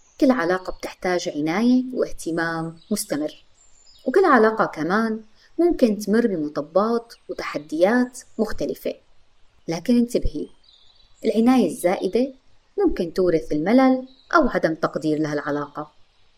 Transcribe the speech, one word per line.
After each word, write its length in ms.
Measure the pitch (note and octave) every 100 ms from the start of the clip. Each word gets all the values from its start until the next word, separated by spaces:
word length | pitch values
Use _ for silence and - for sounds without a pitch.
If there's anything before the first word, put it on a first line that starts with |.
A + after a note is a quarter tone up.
| _ -
كل 100 | C#4
علاقة 420 | B3 E3+ F#3 -
بتحتاج 560 | - - - F3+ F3+ F3
عناية 540 | D3 D#3 F3+ A#3+ B3+ B3+
واهتمام 840 | B3+ - - E3+ E3 E3 E3 E3 E3 -
مستمر، 520 | G#3 - - D4+ - _ _ _ - - - -
وكل 200 | D#4 F#4+
علاقة 400 | B3+ A3 G#3+ G#3
كمان 580 | - D#3 G#3 A3+ A3 - _ _ -
ممكن 400 | F4 - A#3+ G3+
تمر 280 | G3+ A3 A#3+
بمطبات 880 | F3 D3+ D3+ D3 F#3 G#3+ A#3 - - -
وتحديات 880 | - - - D3 D#3 F#3 B3 B3 - - -
مختلفة. 580 | G#3+ - D3 - - - _ - _ _ - _ -
لكن 300 | E3+ F3 A#3+
انتبهي، 500 | A#3+ E3+ - D3 - - _ _ _ _ _ _ A3+
العناية 420 | A3 A#3 C4 F3+
الزائدة 640 | - F3 - F#3+ A3+ C4+ - _ - _ -
ممكن 360 | F#4+ F#3+ E3+
تورث 380 | - F3+ D#3+ -
الملل 560 | D3+ E3+ B3 C4 C4 B3+ _ - E4+
أو 120 | C#4
عدم 260 | F3+ E3+ D#3+
تقدير 440 | D#3+ - D#3 D3+
لهالعلاقة، 720 | D3+ D3 D3 D3 C#3+ - D3+ _ _ _ _